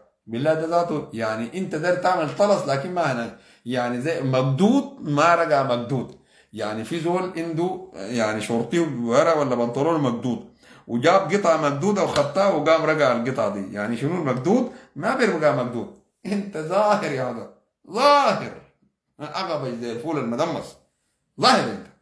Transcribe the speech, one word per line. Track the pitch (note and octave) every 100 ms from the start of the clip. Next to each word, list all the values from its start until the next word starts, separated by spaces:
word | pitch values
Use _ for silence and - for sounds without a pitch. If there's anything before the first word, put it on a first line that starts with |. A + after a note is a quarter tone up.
| _ _ -
بالله | A#2 D3
ده | D#3+ D#3+
ذاته | E3+ E3+ D3+ -
يعني | A2 A2 A2 A#2 F3+
انت | F#3 D#3
داير | F3 F3
تعمل | F3+ F3+ D3 -
طلس، | G3+ F#3+ C3+
لكن | C3+ F3+
ما | F3+ D#3
هنا. | A#2+ A#2 - _ _ A#2+
يعني | B2 A#2+ B2
زي | C#3+ E3
مقدود، | C3+ C3 C#3 C3+ G3+ C4+ - -
ما | - C#3+ E3 E3+
رقع | E3 C#3+
مقدود. | C3 A#2+ A2+ C3+ G#2+ - _ _ _
يعني | G#2 G#2+ A2
في | A2 E3+
زول | D#3+ F#3 F#3 E3
عنده | E3 D#3+ F3+ - -
يعني | - G2 A#2+ G#2+ A2
شورتي | G2+ A#2 A#2 E3+
ورا | D#3+ B2 A#2 B2+ D#3
ولا | D#3 C#3 A#2+
بنطلون | A#2+ C3+ D#3 D#3+
مقدود، | C3+ A#2 B2+ G#2+ - _ - - -
وجاب | A#2 C#3+ F#3+ F#3+
قطعة | G3+ F3+ D#3
مقدودة | D3 C#3 F#3+ G3
وخطها | D3 - C#3 F#3+ G3+
وقام | E3 C#3+ D#3+
رقع | D#3 D#3 C3+
القطعة | A#2 A#2 B2 G#2
دي. | G2+ F#2+
يعني | G2+ G#2 A#2
شنو | C#3 F3+
المقدود؟ | D3 B2 C3+ A#3+ A#3+ - - C#3+
ما | G#3 C4+
بيرقع | - D#3+ D3+ C3
مقدود. | A#2 A#2 G2+ - _ _ F#3
انت | G3+ - D#3
ظاهر | D#3 F#3+ - G3+ D#3+
يا | C3+
هذا، | B2+ A#2 G2 - _ _ -
ظاهر. | G3 C#4+ C#4+ B3+ - A#2 - - _ _ _ _ -
عقبة | D3+ - F#3+ D3+ B2+ A#2
زي | A#2+
الفول | A2 D3+ D3+
المدمس. | A#2 A#2+ E3 C3 - - _ _ _ _ _ -
ظاهر | A3 A3 B2+
انت. | G#2 - _